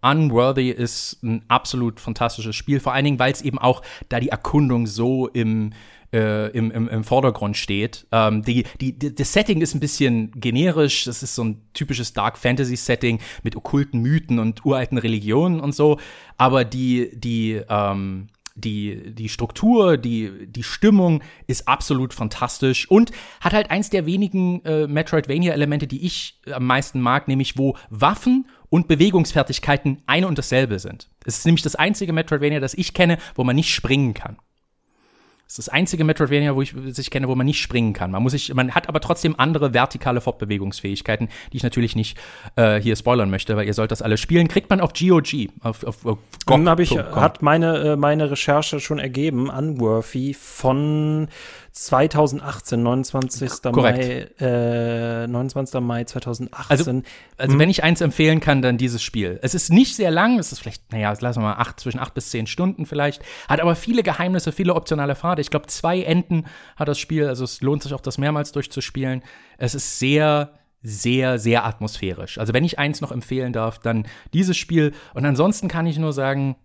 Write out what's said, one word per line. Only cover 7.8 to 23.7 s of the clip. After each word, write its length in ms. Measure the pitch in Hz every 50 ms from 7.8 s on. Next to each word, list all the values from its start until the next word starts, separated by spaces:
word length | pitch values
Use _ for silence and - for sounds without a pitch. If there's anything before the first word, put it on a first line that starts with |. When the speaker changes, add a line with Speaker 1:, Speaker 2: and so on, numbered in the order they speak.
| 104 110 - - - _
Speaker 1:
Ähm, 320 | - 113 110 110 107 107 107
die, 220 | 113 120 123 117 - - -
die, 160 | 131 131 123 -
die, 180 | 143 147 -
das 180 | - 135 - -
Setting 280 | 202 214 214 202 160
ist 120 | 165 156 -
ein 60 | 147
bisschen 520 | 135 147 - - 143 131 117 113 110 110 -
generisch, 720 | 131 107 123 113 127 160 185 165 156 151 143 135 - -
das 180 | 127 117 - -
ist 100 | 123 -
so 100 | - 117
ein 180 | 113 107 110 _ _ _
typisches 400 | - 147 139 139 113 120 - -
Dark 240 | - 101 107 - -
Fantasy 380 | - 123 123 131 139 123 123
Setting 440 | 120 - - 123 - - 120 117 110 - - - -
mit 140 | - 117 -
okkulten 440 | - - - - 143 143 139 - 117
Mythen 380 | 113 127 151 160 - - 131 117
und 260 | 110 113 110 - -
uralten 360 | 139 135 131 127 - 131 123
Religionen 600 | 117 113 113 107 101 104 107 135 170 185 175 160
und 140 | 135 143 139
so, 260 | - 147 151 147 143 - - - - - - - _
aber 280 | - - 131 135 123
die, 440 | 110 120 127 131 127 123 123 120 - -
die, 460 | 120 - 123 117 113 110 110 110 107 - -
ähm, 600 | 107 104 101 101 101 98 98 98 95 95 95 104 _ _ _ - _
die, 580 | - 104 113 104 104 104 104 95 107 - - 110
die 140 | 113 113 107
Struktur, 680 | - - 120 113 - - - 220 240 233 202 180 160 131
die, 480 | 117 123 117 113 110 101 95 101 104 95
die 160 | 117 120 117
Stimmung 600 | - - - - 214 214 202 185 175 160 147 - - - - - -
ist 200 | 131 - - -
absolut 460 | 131 139 - - 147 131 131 127 -
fantastisch 760 | - 110 107 - - 127 120 - - - 131 127 - - -
und 220 | 185 208 233 - - - - - - -
hat 120 | - 175 -
halt 180 | 214 214 214